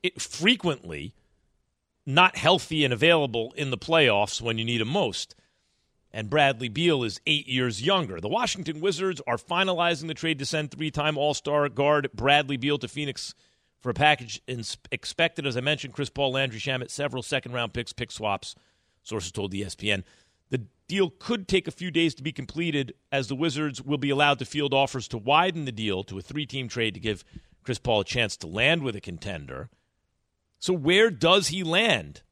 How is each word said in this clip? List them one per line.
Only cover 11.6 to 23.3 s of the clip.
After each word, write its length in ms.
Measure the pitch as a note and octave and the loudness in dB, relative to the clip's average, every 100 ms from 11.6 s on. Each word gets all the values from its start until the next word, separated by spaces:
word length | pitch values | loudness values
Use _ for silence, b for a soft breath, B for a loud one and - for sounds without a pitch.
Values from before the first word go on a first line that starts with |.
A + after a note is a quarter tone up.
| C#3+ | 0
guard 420 | A2+ C#3+ D3 C#3 | 2 4 4 0
Bradley 440 | - C3 D3 C#3 C3+ | -2 4 4 4 -2
Beal 220 | C3+ C#3+ | 0 -2
to 100 | A#2+ | -4
Phoenix 480 | D3 D3 - - - _ _ _ _ | -8 -8 -8 -12 -14 _ _ _ _
for 120 | B2+ | -6
a 40 | |
package 480 | A#2 D3+ D3 A#2 - - | 4 4 4 -2 -12 -10
ins-, 300 | B2 A2 - - | -8 -8 -12 -8
expected, 560 | - - - E3 - C#3+ | -8 -8 0 0 0 -4
as 100 | A#2+ | -2
I 40 | |
mentioned, 340 | B2+ D3+ C3+ | -2 -4 -6
Chris 160 | - C#3 | -8 -8
Paul, 220 | - C#3 | -2 -2
Landry 260 | C3+ C3 A2 | 0 -2 -4
Shamet, 320 | C#3 C3 B2 | -6 -6 -6
several 320 | - C#3+ B2+ | -6 -4 -4
second-round 500 | - C#3 A#2+ B2 A#2 | -4 -4 -4 -6 -4
picks, 200 | A#2+ A#2 | -6 -8
pick 180 | - A#2+ | -8 -10
swaps, 460 | - G#2+ G2 - - _ _ _ _ | -4 -2 -2 -6 -18 _ _ _ _
sources 260 | - A2 F2 | -8 -8 -6
told 240 | G#2+ G2 | -6 -6
E 80 | G2 | -6
S 140 | G2 - | -8 -4
P 160 | G#2+ | 0
N. 100 | G2 - b b b _ | 0 -2 b b b _
The 120 | C3+ G#2+ _ - | -6 -6 _ -6
deal 220 | F#3+ F#3 _ | 0 0 _
could 260 | - A#3+ F#3 | -4 -4 0
take 220 | F#3+ D3+ | 0 0
a 20 | |
few 220 | - F3+ | -8 -2
days 240 | D#3+ E3 - | 2 2 0
to 80 | |
be 80 | C#3 | -8
completed, 640 | - C3 D3+ E3+ D3 B2+ - _ | 0 0 0 0 0 -2 -8 _
as 160 | C#3 | -2
the 80 | B2+ | -2